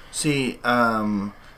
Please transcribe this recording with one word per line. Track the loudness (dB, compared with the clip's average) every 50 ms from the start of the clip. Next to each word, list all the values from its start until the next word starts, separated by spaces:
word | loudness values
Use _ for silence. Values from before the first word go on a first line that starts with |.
| -20 -12
See, | -8 -4 0 0 0 2 0 -2 -4 -4 0
um, | 2 2 4 4 2 2 0 0 0 -2 -2 -4 -6 -8 -12 -20 -20 -20